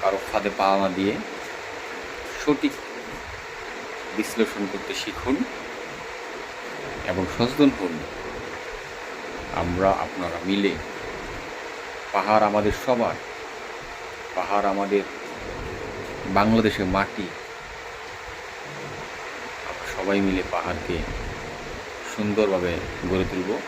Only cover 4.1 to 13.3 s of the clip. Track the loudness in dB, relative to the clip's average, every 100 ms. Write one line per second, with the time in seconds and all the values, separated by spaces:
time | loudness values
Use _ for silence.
4.1 | -4 -2 2 2 2 -2 -4 -4 -4 -4
5.1 | -4 0 0 0 -4 -8 -8 -8 -10 -10
6.1 | -10 -10 -8 -8 -10 -8 -8 -8 -6 -2
7.1 | 0 0 2 0 8 6 6 -2 -2 -6
8.1 | -8 -8 -6 -8 -8 -8 -8 -10 -10 -8
9.1 | -8 -8 -8 -4 -2 0 4 6 6 2
10.1 | -2 -4 -2 0 4 4 2 -6 -8 -8
11.1 | -6 -6 -8 -8 -8 -8 -8 -8 -8 0
12.1 | 2 8 8 8 6 4 2 2 4 4
13.1 | 0 -6